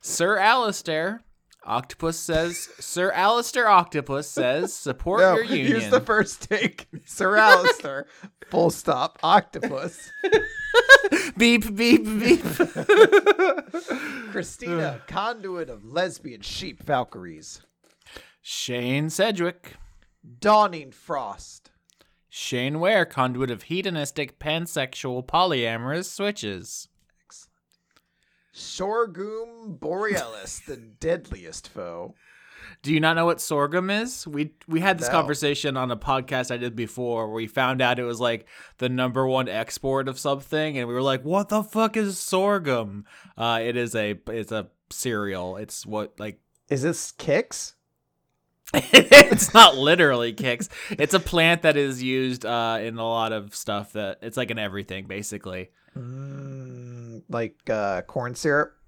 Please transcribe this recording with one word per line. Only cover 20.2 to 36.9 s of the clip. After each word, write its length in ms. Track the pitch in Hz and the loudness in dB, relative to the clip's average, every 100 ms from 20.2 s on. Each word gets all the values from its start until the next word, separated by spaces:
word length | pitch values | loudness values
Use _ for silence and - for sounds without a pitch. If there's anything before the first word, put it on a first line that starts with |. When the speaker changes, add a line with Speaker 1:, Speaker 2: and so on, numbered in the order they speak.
| - 120 | -20 -4
Speaker 2:
Dawning 500 | 208 214 208 170 135 | 4 4 4 0 -14
Frost. 800 | 117 - 151 117 98 - - _ _ _ _ _ _ _ | -20 -8 -6 -6 -12 -18 -20 _ _ _ _ _ _ _
Speaker 1:
Shane 520 | - - 123 127 151 | -14 -8 -4 -4 -2
Ware, 240 | 175 214 | 2 2
conduit 460 | 170 - 127 123 131 | 0 0 -2 0 -4
of 140 | 113 | -4
hedonistic 760 | - 175 196 170 143 - 139 - | -6 -6 -4 -4 -6 -6 -8 -8
pansexual 880 | 151 156 170 - 131 - 135 123 127 | -6 -4 -4 -6 -6 -6 -8 -8 -2
polyamorous 800 | 165 185 143 117 113 123 156 185 | 0 2 2 -2 -4 -6 -6 -8
switches. 800 | - 202 208 107 95 - - - _ _ _ | -6 -6 -4 -8 -8 -12 -16 -16 _ _ _
Speaker 2:
Excellent. 260 | _ - - _ _ _ _ _ _ _ _ _ _ | _ -20 -20 _ _ _ _ _ _ _ _ _ _
Sorghum 1200 | - - - 190 220 233 170 202 220 233 233 220 156 | -20 -16 -8 -4 -2 -4 -4 -10 -10 -12 -14 -16 -10
Borealis, 800 | 156 180 214 190 123 107 95 - - | -6 -4 -2 -2 -4 -12 -14 -16 -14
the 100 | 131 | -16
<laughs> 240 | 113 104 | -16 _
deadliest 680 | 160 170 - 101 87 - - | -4 -4 -4 -14 -14 -16 -16
foe. 460 | - 87 85 90 - _ _ _ - - - | -14 -12 -10 -14 -16 _ _ _ -20 -20 -16
Speaker 1:
Do 100 | 139 | -2
you 80 | 156 | 0
not 140 | 160 165 | 2 2
know 100 | 170 | 2
what 140 | 165 | 0
sorghum 500 | - 147 143 170 185 | -2 -2 0 -2 -2
is? 340 | 208 233 254 - | -4 -4 -10 -10
We, 280 | 147 151 _ - | -6 -6 _ -4
we 120 | 160 | -2
had 180 | 185 185 | 0 0
this 100 | 160 | 2
Speaker 2:
No. 40 | |
Speaker 1:
conversation 640 | 156 147 147 147 143 147 135 | 0 0 -2 -2 -2 -4 -4
on 140 | 127 | -4
a 60 | 117 | -6
podcast 560 | - 131 131 131 127 | -2 -4 -2 -6 -4
I 40 | 123 | -6
did 200 | 123 113 | -6 -6
before 500 | 113 | -8